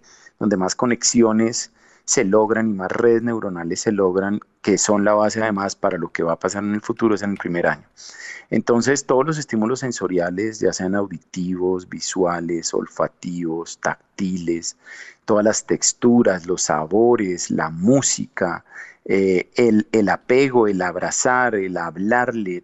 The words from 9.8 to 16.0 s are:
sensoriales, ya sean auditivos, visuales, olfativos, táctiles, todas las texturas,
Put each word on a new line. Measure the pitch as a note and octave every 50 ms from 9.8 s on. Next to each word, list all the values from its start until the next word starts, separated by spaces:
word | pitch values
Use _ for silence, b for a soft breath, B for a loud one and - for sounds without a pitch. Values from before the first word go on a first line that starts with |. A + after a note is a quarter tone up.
sensoriales, | - B2+ A#2 - G2 F2+ F2+ F2+ E2+ F2 F2+ F#2 G#2 A2+ A2 G#2+
ya | - F#2 E2+
sean | - F#2+ F#2 F#2+
auditivos, | G2+ G2+ G2 F2 D#2 _ _ - F#2 F2+ F2+ F#2 F2+ F2+ F#2 F#2 F2+ F2+ -
visuales, | - E2+ - - - F#2 F#2 F2 F2 F2 E2+ E2+ F2 E2 D#2+ - -
olfativos, | - - - - - D#2 D#2 _ _ - F#2 F2 E2+ F2 E2 D#2+ E2 E2+ - - -
táctiles, | - D2+ D#2 - _ _ _ - G2+ F#2 F#2 F#2 F2 E2 E2+ E2+ D#2 - - B B B B B B B B B B
todas | - A2+ G#2 G#2
las | A2 G2+ - -
texturas, | - E2+ E2 - - - -